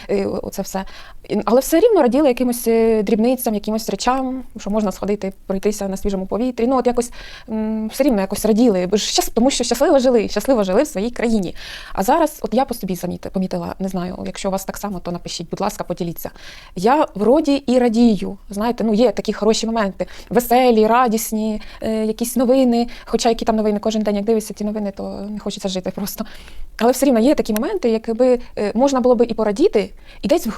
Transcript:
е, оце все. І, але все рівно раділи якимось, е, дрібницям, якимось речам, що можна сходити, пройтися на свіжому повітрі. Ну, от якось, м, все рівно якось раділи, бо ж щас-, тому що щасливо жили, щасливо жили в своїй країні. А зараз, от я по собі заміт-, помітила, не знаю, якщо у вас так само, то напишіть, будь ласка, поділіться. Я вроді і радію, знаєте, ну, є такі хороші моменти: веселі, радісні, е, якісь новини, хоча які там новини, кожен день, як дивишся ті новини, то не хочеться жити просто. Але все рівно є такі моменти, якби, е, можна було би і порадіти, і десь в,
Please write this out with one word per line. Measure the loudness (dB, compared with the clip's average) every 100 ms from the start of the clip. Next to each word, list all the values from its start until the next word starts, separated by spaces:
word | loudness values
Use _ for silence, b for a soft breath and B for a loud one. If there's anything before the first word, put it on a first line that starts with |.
| B
е, | -2 -2
оце | -4 -6 -8
все. | -6 -6 -8 B B B -4
І, | -2 2
але | 2
все | 4 4
рівно | 6 6
раділи | 4 4 2
якимось, | 2 0 -2 0
е, | 2 4 2
дрібницям, | 2 2 2 2 -2
якимось | -4 -2 -4 -4
речам, | -2 0 0 -2 -6 -10 -10
що | -2
можна | 0 0
сходити, | -2 -4 -2 -4 -8 -6
пройтися | -2 0 -2 -4
на | -4
свіжому | -4 -4 -4
повітрі. | -2 -4 -2 0
Ну, | 2
от | 2
якось, | 0 -4 B B B B
м, | -6 -4 -4 -6
все | -2
рівно | 0 2
якось | 0 -2 0
раділи, | 4 4 4 2
бо | 0
ж | 0
щас-, | -2 0
тому | 2 2
що | 2
щасливо | -2 2 4 4
жили, | 4 2 2
щасливо | -2 2 2
жили | 2 2
в | 0
своїй | -2 -4
країні. | -2 0 0 -2 -8 B B B
А | -4
зараз, | 2 2 2 -2
от | -2
я | 0 0
по |
собі | -4 -6 -4
заміт-, | -6 -8 -6
помітила, | -4 -2 -4 -6 -6
не | -4
знаю, | -4 -6 -6 -8
якщо | -6 -4
у |
вас | -4 -6
так | -8
само, | -8 -8
то | -6
напишіть, | -8 -8 -10 -8
будь | -4
ласка, | -4 -4
поділіться. | -8 -6 -6 -6 -12 -14 B B B -2
Я | 2 2 2 0
вроді | 2 4 4 0
і | 2 2
радію, | 4 4 4 4 -2 -10 -10
знаєте, | -4 -2 0
ну, | 0
є | 4 2
такі | 2 -2
хороші | 0 2 2 0
моменти: | 0 -2 -2 -8 B B
веселі, | 0 4 4 6 6 6
радісні, | 4 4 0 -2 -4 -4 -4 B B
е, | -4 -2 -2
якісь | -2 -2 0
новини, | 4 4 4 2 0 B B
хоча | 0 0
які | 0 0
там | 0
новини, | 2 0
кожен | -2 -2
день, | 0 -2
як | 0
дивишся | 0 -2
ті | -6
новини, | -6 -4 -6 -6
то | -10 -8 -8
не | -8
хочеться | -8 -6 -4
жити | -4 -6
просто. | -6 -8 -8 -10 B B B B 0
Але | 2
все | 4 4
рівно | 4
є | 4 2
такі | 0
моменти, | 0 0 0 0
якби, | 0 -2 2 4 2 B -4
е, | -2 2
можна | 2 4
було | 4 4
би | 2
і |
порадіти, | 2 0 2 2 2 -2 -8 B B
і | 0
десь | 2
в, | 0